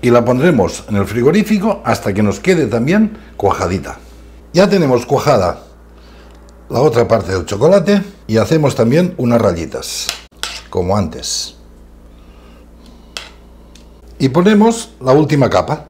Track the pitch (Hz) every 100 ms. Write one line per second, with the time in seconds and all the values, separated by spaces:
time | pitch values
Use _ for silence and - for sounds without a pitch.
0 | 127 120 117 123 165 135 87 - - 104
1 | 98 110 120 185 208 214 214 196 - -
2 | - 98 104 98 - 180 127 117 131 196
3 | 220 - - - 98 - 92 92 69 -
4 | - - - - - 165 196 190 151 123
5 | - 135 143 127 90 - - - - -
6 | - - - - - - - 120 147 120
7 | 117 113 85 95 87 101 143 196 175 202
8 | - - - 110 107 160 143 - 117 147
9 | 180 - 123 117 107 85 78 - - -
10 | - - - - - - - - 90 104
11 | 87 - - - - - - - - -
12 | - - - - - - - - - -
13 | - - - - - - - - - -
14 | - - 135 135 180 214 220 233 - -
15 | 131 139 147 147 120 92 90 151 -